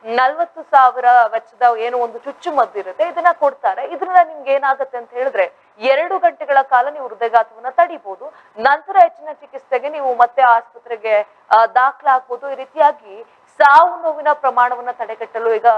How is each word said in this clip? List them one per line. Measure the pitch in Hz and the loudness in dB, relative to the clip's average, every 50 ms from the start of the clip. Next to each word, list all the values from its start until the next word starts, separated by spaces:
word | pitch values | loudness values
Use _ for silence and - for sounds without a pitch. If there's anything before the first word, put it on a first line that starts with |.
| _ | _
ನಲವತ್ತು | 220 226 240 262 269 294 320 339 339 _ 330 | -4 0 0 0 0 0 -2 -6 -6 _ -20
ಸಾವಿರ | 302 _ - 269 262 254 247 254 247 247 247 247 233 220 | -8 _ 4 4 6 4 2 2 2 4 4 4 4 2
ವೆಚ್ಚದ | 220 226 220 _ _ _ 247 240 233 | -2 -8 -8 _ _ _ 0 0 2
ಏನು | 220 226 240 247 247 | 0 -4 -4 -4 -4
ಒಂದು | 240 233 220 233 | -4 -6 -8 -12
ಚುಚ್ಚುಮದ್ದು | _ 277 269 _ - 349 311 277 240 - - 208 | _ -14 -16 _ -10 -4 -2 -2 -2 -2 -4 -12
ಇರುತ್ತೆ, | 185 - - - 311 349 | -10 -10 -4 -4 -4 -4
ಇದನ್ನ | 277 349 330 349 | -4 0 0 0
ಕೊಡ್ತಾರೆ. | 339 _ 302 277 277 _ - 220 190 190 277 - | 2 _ 0 -2 -2 _ -4 -4 -4 -4 -8 -10
ಇದರಿಂದ | - 277 370 370 370 370 339 | -8 -8 -6 2 2 2 2
ನಿಮ್ಗೆ | 320 320 302 269 269 269 277 | 2 -2 -12 -4 -2 -2 0
ಏನಾಗುತ್ತೆ | 277 277 269 269 269 269 - 240 | 0 -2 -2 -2 -4 -10 -10 -14
ಅಂತ | 233 _ | -14 _
ಹೇಳಿದ್ರೆ | - 240 254 269 254 214 185 - _ _ _ _ _ _ | -8 -6 -6 -4 -2 -2 -4 -4 _ _ _ _ _ _
ಎರಡು | 214 254 269 277 330 349 392 370 | 0 0 0 0 0 -2 -4 0
ಗಂಟೆಗಳ | 349 339 - _ 311 269 285 269 | 0 -2 -2 _ -6 0 0 0
ಕಾಲ | 269 269 262 247 247 285 | 0 2 0 0 0 0
ನೀವು | 294 302 269 240 | -6 -10 -12 -14
ಹೃದಯಘಾತವನ್ನ | 220 196 233 226 214 233 220 - - 220 233 254 | -8 -6 -6 0 0 0 0 0 -10 -14 -14 -6
ತಡಿಬಹುದು. | 262 - 339 349 339 285 _ 302 285 277 233 302 _ _ _ _ _ 214 | 0 0 0 0 -2 -14 _ -14 -16 -14 -16 -20 _ _ _ _ _ -4
ನಂತರ | 226 269 285 311 311 - 392 392 | 0 0 0 0 -4 -2 4 4
ಹೆಚ್ಚಿನ | 349 330 - - 294 311 | 4 4 4 -8 -18 -18
ಚಿಕಿತ್ಸೆಗೆ | 294 _ - 226 - 269 _ _ 277 247 240 294 | -18 _ -20 -18 -18 -18 _ _ -6 -4 -4 -6
ನೀವು | 311 302 277 262 247 | -10 -6 -6 -6 0
ಮತ್ತೆ | 233 240 240 - 269 | 2 0 0 2 0
ಆಸ್ಪತ್ರೆಗೆ, | 262 247 233 226 240 _ _ - _ 240 240 220 208 220 214 208 208 _ _ _ _ _ - | 2 4 4 2 0 _ _ -20 _ -14 -14 -8 -4 -2 0 -2 -2 _ _ _ _ _ 2
ಆ, | 220 226 | 2 2
ದಾಖಲಾಗ್ಬೋದು. | 220 220 247 254 269 269 _ - 294 269 254 254 _ 247 233 262 277 | 4 2 0 0 0 -2 _ -2 0 0 0 -2 _ -14 -12 -10 -12
ಈ | 269 | -12
ರೀತಿಯಾಗಿ | 262 262 262 _ 311 302 294 294 - 220 208 190 214 233 _ _ _ _ _ _ _ | -12 -14 -16 _ 0 0 0 0 -2 _ -20 -20 -20 -20 _ _ _ _ _ _ _
ಸಾವು | 302 285 285 311 339 359 349 349 | 4 6 6 6 6 4 0 -4
ನೋವಿನ | 339 320 302 294 294 302 | -6 -6 -6 -2 -2 -2
ಪ್ರಮಾಣವನ್ನ | 294 294 285 262 240 247 247 247 254 240 240 247 | -2 0 -2 -2 2 2 0 0 0 -6 -8 -12
ತಡೆಗಟ್ಟಲು | 247 _ 233 208 226 220 233 220 _ 226 226 226 226 | -10 _ -10 -12 -10 -12 -12 -10 _ -4 -2 -2 -2
ಈಗ | 220 226 240 220 | 2 2 2 2